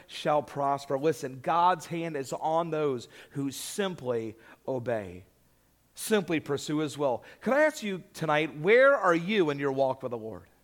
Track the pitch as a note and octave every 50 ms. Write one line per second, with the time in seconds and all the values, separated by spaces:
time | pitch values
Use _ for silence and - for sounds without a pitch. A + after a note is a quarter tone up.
0 | - - - - - E3 D3+ D3+ - - - C#3+ C#3+ C#3 C#3 C3+ - - C#3+ C3
1 | C#3+ D#3+ D3+ - C#3+ C3 C3 C3 - F3 E3 E3+ F3 F3+ F#3 E3 - - E3+ E3+
2 | E3 E3 D#3 C#3 C3+ - E3 - - D#3 D#3+ E3 F3 E3 D#3 D3+ D3+ D3 C3 A#2+
3 | - - - - - - - C#3 C#3 C#3 B2+ - - - - - G3 F#3+ F3 -
4 | C3 B2 A#2+ A#2 A2+ A2+ A2 - - - - - - C#3 - B2+ A#2 B2+ A#2 A2
5 | G2+ F#2 F2+ F2+ G2 _ _ _ _ _ _ _ _ _ _ _ _ _ _ -
6 | - - A3 G#3 E3+ D#3+ E3+ D3 - - C#3+ C#3 - - D3+ D3+ D#3 C#3+ B2 C#3
7 | D3 C3+ A#2+ - - - - - - G#3 B3+ D4 D#4 D#4 D4 - A3 G3+ F#3+ F3
8 | - - - - D#3+ D#3 D3 D3+ D#3+ D#3 B2 D3+ D3+ F#3+ A3+ B3 C4 C#4 C#4 A#3+
9 | G3 F#3 E3+ E3+ E3+ F#3 A3 G#3 E3+ D3+ C#3+ C#3 C#3 C#3 C3+ C3+ C3+ C3 B2+ -
10 | - B2 B2 A2+ G#2+ A2 G#2 F2+ F2 - _ _